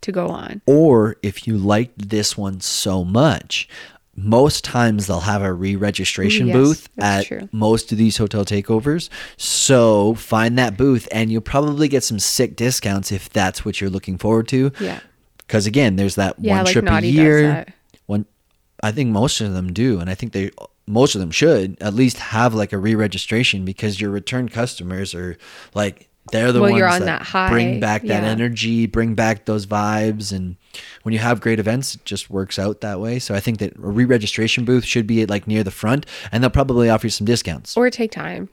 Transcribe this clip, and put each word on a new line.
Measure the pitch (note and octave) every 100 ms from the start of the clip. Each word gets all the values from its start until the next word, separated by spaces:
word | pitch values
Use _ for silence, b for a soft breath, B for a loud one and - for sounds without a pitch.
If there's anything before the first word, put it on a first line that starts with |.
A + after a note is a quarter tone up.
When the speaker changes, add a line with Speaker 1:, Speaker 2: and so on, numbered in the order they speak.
Speaker 1:
to | -
go | F#3 F3
on. | E3+ - G#3 -
Speaker 2:
Or | D3 D#3+ A#2 G#2+ G#2
if | G2+ - -
you | A2
liked | G2 G#2 B2 - G2+
this | G#2+ G#2 -
one | G2 F#2+
so | - - G#2 F#2+
much, | F2+ G#2+ D3+ F#2 - - - B B B _ -
most | G2+ C3 D3 -
times | - B2+ A#2 G#2+ G2
they'll | F2+
have | F#2+ G#2
a | G2
re-registration | F2 G2 G2 G2+ - F#2 - G2 G#2+ A#2+
Speaker 1:
Yes, | B2
Speaker 2:
booth | C#3+ D#3 - -
Speaker 1:
that's | G#2 G2 G2
Speaker 2:
at |
Speaker 1:
true. | G#2 G2
Speaker 2:
most | A2 G#2+ A2+ -
of | A2
these | A2 -
hotel | G#2 G#2 G2
takeovers. | G#2 G2 A2 C#3 E3 - B B -
So | - - - B2+ A#2 G#2 G#2
find | A2+ - A2 A2+ B2
that | A#2+ G2+
booth, | C#3 B2 -
and | A2 A2+
you'll | A2
probably | - C#3 D3 C#3+ D3+
get | C3+
some | - G#2
sick | - - A#2 -
discounts | A#2+ B2+ G#2 G2 F#2
if | G2 -
that's | A2 F#2+ - G#2+
what | F#2+
you're | G2
looking | F#2+ - F#2
forward | G#2+ A2+ A2+
to. | C3 C3+ B
Speaker 1:
Yeah. | G3 B B _ _ _ -
Speaker 2:
'Cause | A2+ G2+
again, | B2 B2 F#2+
there's | G2 G2+
that | F#2+ -
Speaker 1:
Yeah, | G#3+ F#3+
Speaker 2:
one | F#3
Speaker 1:
like, |
Speaker 2:
trip | F#3
a | F3+
Speaker 1:
Naughty | E3 A2
does | D3+
Speaker 2:
year. | D#3 D3+
Speaker 1:
that. | D3 D3 - - _ _ -
Speaker 2:
One, | G#2 G#2 _ _ _ _ -
I | G#2+
think | A2+ B2+
most | G#2 C3+ -
of | G#2+
them | F#2 F#2
do, | F2+ B2+ G2
and | F2
I | F#2
think | A2+
they, | G2 F#2+ - - _ -
most | G#2+ C3+ G2+
of |
them | F2
should | - D#3 C3 F#2+ -
at | G#2
least | G#2 C3 -
have, | - A2 B2
like, | A2 G2+
a | G2+
re-registration, | G#2 A2 G#2+ F#2+ - A2 B2+ G2 F#2
because | F#2+ A2 F#2+
your | G#2
return | G2+ - B2+ A#2+
customers | A#2 B2 - F2 F#2 F#2+ F2
are, | F2+ E2+ B B B
like, | G2+ G#2 - _ _ -
they're | A2 B2
the | A#2+
Speaker 1:
Well, | G3+
Speaker 2:
ones | -
Speaker 1:
you're | F3+
on | F3+
Speaker 2:
that | F3 D#3+
Speaker 1:
that | -
high. | F#3 F#3
Speaker 2:
bring | A#2 A#2 B2
back | A2+ G#2+
that | G#2+ G#2
Speaker 1:
Yeah. | G#2+
Speaker 2:
energy, | A2 A#2+ A2+ A2+ A#2 A2+
bring | A2+ A2+
back | G#2+ A2+ G#2 -
those | G#2+ G2
vibes, | G#2 G#2 G#2+ A2 G#2+ G2
and | F#2+ F#2 F2+ B B B B
when | A2
you | A2
have | A#2+ A#2
great | A#2 A2
events, | G#2 B2 C#3 -
it | -
just | G2 -
works | G2 G2 -
out | G2 G#2
that | G#2+ F#2+
way. | A2 B2
So | - G2+
I |
think | B2 A2
that | G2+ -
a |
re-registration | G2 G#2 B2 B2 G#2 - A2 - A#2
booth | B2 -
should | A#2+ G#2+
be, | A2+ G#2+
like, | G2+ G#2+
near | G#2+
the | G2
front, | - G#2+ C#3 - B B
and | A2+
they'll | B2
probably | C#3+ C3+ A#2+ A#2
offer | A2 A2+
you |
some | - G#2
discounts. | A#2 - D2 - -
Speaker 1:
Or | B3
take | B3 A3+
time | - D#3 F3+ F#3+